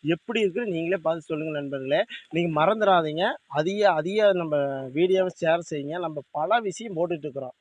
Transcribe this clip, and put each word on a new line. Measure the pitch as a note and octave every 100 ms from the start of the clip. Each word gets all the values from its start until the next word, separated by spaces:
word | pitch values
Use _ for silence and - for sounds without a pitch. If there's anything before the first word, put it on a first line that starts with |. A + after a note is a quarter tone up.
| D3 E3+
எப்படி | - A#3
இருக்குன்னு | G#3 F3 A#3 E3
நீங்களே | E3 F#3 D#3+
பார்த்து | E3 D#3
சொல்லுங்க | D#3 D#3 D3+
நண்பர்களே. | C#3+ C3+ C3 D3+ A3 - -
நீங்க | D#3 F3 D3+
மறந்துடாதீங்க, | E3 A3 G3+ F3+ D#3 D3+ G3+ C#4+ _ D3
அதிக, | D#3+ G3+ G3+ D#3+
அதிக | D#3+ G#3 G#3 F#3
நம்ம | E3 D3 C#3 C3+ C3 C3+
வீடியோவை | F3+ F#3+ F#3 -
ஷேர் | E3 E3+ E3+
செய்யுங்க. | D3+ C#3+ E3+ E3+
நம்ம | D3+ C3 D3+
பல | D#3+ A#3 G#3+
விஷயம் | F3 A3 E3+
போட்டுட்டு | E3+ E3 D3
இருக்கிறோம் | C3+ B2+ -